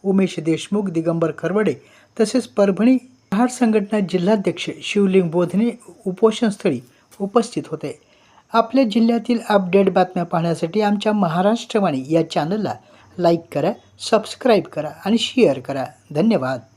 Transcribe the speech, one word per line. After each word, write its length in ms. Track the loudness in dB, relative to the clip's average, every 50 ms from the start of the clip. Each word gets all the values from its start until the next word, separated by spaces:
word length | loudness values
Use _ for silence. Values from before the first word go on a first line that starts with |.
उमेश 380 | 0 2 2 2 2 0 -2 -4
देशमुख, 500 | -2 -2 -2 -2 -2 -4 -4 -4 -4 -2
दिगंबर 420 | -4 -2 -2 -2 0 0 -2 -2 -2 -4
खरवडे 360 | -6 -2 0 0 0 0 -2 -4 _ _ _ _ _ _ _ -2
तसेच 260 | -2 0 0 -2 -4 -2
परभणी 480 | _ 2 2 2 2 2 4 4 4
प्रहार 520 | 2 0 -8 _ _ _ _ 0 0 0 0
संघटना 520 | 0 0 0 2 2 2 0 0 -2 -2
जिल्हाध्यक्ष 720 | -2 0 0 0 2 2 2 2 0 -2 -4 -4 -8 -10 -10 -10
शिवलिंग 480 | -10 -2 0 2 2 4 4 2 2 2
बोधने 400 | 0 0 -2 0 0 0 0 0 -2 -6 -18 -20 -20 -10 -10
उपोषणस्थळी 760 | -10 -2 2 2 2 2 2 -2 -2 -2 0 -2 -2 -2 -2 -6 -14 _ _ _ _ -10 _
उपस्थित 420 | -8 0 0 0 0 0 -6 -8 -8
होते. 320 | -8 -10 -10 -10 -12 -12 _ _ _ _ _ _ _ _ _ _ _
आपल्या 320 | 0 0 0 2 2 2 2
जिल्ह्यातील 540 | 2 2 2 2 2 2 0 0 -2 -2 -2 0 0
अपडेट 420 | 0 0 2 2 2 4 4 4
बातम्या 340 | 4 2 0 0 0 -6 -4
पाहण्यासाठी 560 | -2 -2 -2 0 0 -2 -2 -4 -4 -2 0
आमच्या 320 | 0 0 0 0 0 0
महाराष्ट्रवाणी 920 | 0 2 0 0 0 2 2 2 0 0 -4 -2 -2 0 0 0 0 -2 -2 0
या 200 | 0 0 0 0
चॅनलला 440 | -2 -4 -2 -2 -2 -4 -4 -6 -6 -8 _ _ -20 _ -20 -18 -8 0
लाईक 220 | 2 2 2 2 -2 _
करा, 200 | -6 -2 -2 -2 -4 -6 _ _ _ -14
सबस्क्राईब 640 | -2 0 0 0 0 -4 -14 -2 2 2 2 2 0
करा 260 | -4 -10 -10 -10 -10 -12 -8 -2
आणि 140 | 0 0 0
शेअर 400 | 0 -2 2 2 2 2 2 -2
करा. 260 | -6 -8 -6 -6 -6 -8 -10 _ _ _
धन्यवाद. 500 | -2 0 2 2 2 2 0 -2 -6 -6 -10 _ _